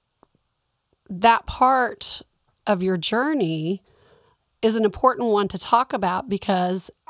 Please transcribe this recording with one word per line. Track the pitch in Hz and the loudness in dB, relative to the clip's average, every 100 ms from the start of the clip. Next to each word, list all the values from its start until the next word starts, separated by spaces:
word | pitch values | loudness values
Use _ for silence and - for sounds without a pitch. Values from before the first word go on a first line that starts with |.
| _ _ _ _ _ _ _ _ _ _ _ | _ _ _ _ _ _ _ _ _ _ _
that | 180 220 226 - | 0 2 2 0
part | - 254 262 240 208 - - - _ _ _ - | 0 4 4 0 -4 -6 -6 -12 _ _ _ -2
of | 196 | 0
your | 185 180 | 0 -2
journey | - 220 277 302 170 160 160 190 - _ _ _ _ _ _ _ | 0 0 0 0 0 -2 -4 -4 -8 _ _ _ _ _ _ _
is | 220 220 | 0 2
an | 214 | 0
important | - 254 247 240 | 2 0 2 0
one | 202 196 | 2 0
to | 185 | -4
talk | - 233 254 | 0 2 2
about | 247 190 185 269 | -2 -2 -2 -4
because | 196 - 185 180 185 - - - | -4 -2 0 0 -2 -6 -16 -20